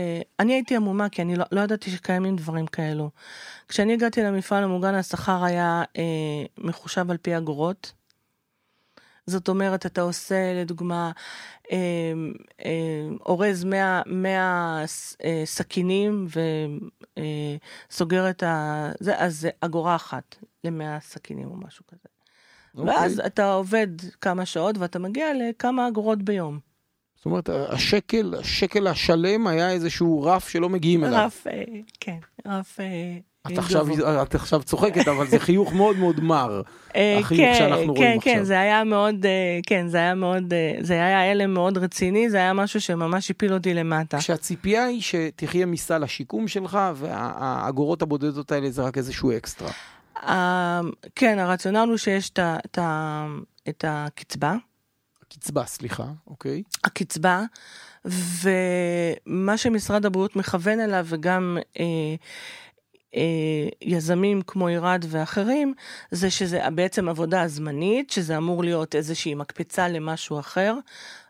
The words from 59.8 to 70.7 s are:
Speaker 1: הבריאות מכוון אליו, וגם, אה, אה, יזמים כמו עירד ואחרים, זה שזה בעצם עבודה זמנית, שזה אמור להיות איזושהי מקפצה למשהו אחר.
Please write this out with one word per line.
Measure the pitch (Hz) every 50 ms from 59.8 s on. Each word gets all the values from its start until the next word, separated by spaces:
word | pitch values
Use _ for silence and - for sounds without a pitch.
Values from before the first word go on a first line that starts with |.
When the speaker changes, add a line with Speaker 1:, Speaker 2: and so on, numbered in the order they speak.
| - - 202 208 202
Speaker 1:
הבריאות | 208 185 190 190 208 -
מכוון | 190 185 - - 180 165 202 214 226
אליו, | 226 208 196 185 170 165
וגם, | 165 156 151 180 185 185 185 180 175 170 - _ - -
אה, | 165 170 165 160 156 151 156 160 - - - - - - - - - - _ _ _ _ _ _ _ _ -
אה, | - - 165 165 160 156 156 156 151 147 - - -
יזמים | - - 180 170 156 165 175 175 190 202 202 196
כמו | 180 - - 190 180 175
עירד | 170 170 165 180 180 180 170 160
ואחרים, | 160 160 156 - - 208 196 220 262 302 294 277 269 - - - - - - -
זה | - 175 190 185
שזה | - - 196 175 175 170 - - 160
בעצם | 165 180 190 - 220 185 170
עבודה | 170 156 165 160 180 185 170 170
זמנית, | 147 147 156 156 143 143 165 196 220 262 285 269
שזה | - 208 170 156 160 156
אמור | 165 170 180 170 175
להיות | 170 170 160 160 156 -
איזושהי | 151 156 151 165 - - 165 147
מקפצה | 143 147 - - - 165 - - - 180 175
למשהו | 170 160 156 160 160 156 - - 151 147
אחר. | 143 - - 185 190 208